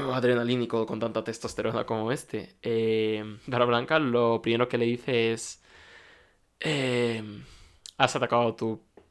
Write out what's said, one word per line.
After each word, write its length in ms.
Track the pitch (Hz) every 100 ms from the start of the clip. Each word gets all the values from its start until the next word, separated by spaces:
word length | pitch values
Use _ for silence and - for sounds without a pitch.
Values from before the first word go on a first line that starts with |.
| 135
adrenalínico, 720 | 127 123 120 120 123 113 113 110
con 140 | 110
tanta 240 | 113 110
testosterona 600 | 113 - - - 110 117 113
como 260 | 113 110
este. 440 | 147 - 110 98 _
Eh, 760 | 117 113 113 110 110 107 107 104 -
Bra 180 | 123 120
Blanca 340 | 120 123 156
lo 420 | 139 120 117 117
primero 260 | 117 117 123
que 100 | 120
le 80 | 117
dice 460 | 120 - 117 113
es, 280 | 113 - - _ - - - - - _ _ _ -
eh, 640 | 156 143 131 123 120 113 107 104 - - - _ - -
"Has 180 | - 139
atacado 340 | 120 120 117
a 60 | 107
tu 280 | 113 110 _ - -